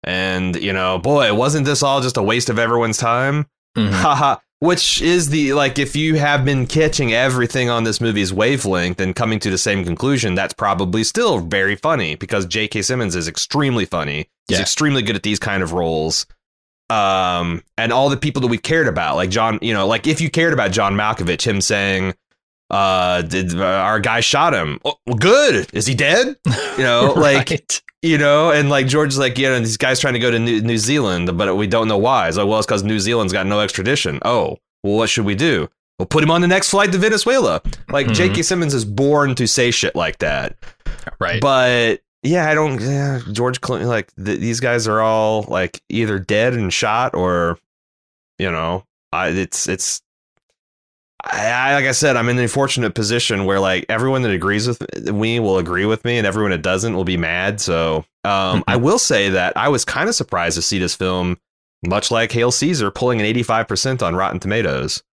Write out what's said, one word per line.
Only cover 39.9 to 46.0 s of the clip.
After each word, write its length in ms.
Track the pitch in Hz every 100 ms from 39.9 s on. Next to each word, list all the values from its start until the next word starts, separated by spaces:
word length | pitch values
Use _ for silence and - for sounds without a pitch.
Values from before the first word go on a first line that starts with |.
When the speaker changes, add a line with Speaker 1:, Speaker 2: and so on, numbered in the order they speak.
| -
Speaker 1:
like 220 | 82 -
that. 360 | 78 71 - - - _ - - - -
Speaker 2:
Right. 180 | 90 110
Speaker 1:
But 600 | 139 131 127 123 113 104 _ _
yeah, 240 | 131 175 156
I 60 |
don't, 260 | 151 151 131
yeah, 400 | 117 139 139 131 117
George 300 | 104 123 127
Clooney, 240 | - 123 113
like, 260 | 113 92 -
th-, 240 | 95 98
these 200 | 110 117
guys 280 | 123 120 110
are 140 | 107
all, 420 | 110 110 107 110 104
like, 340 | 92 90 - _
either 300 | 113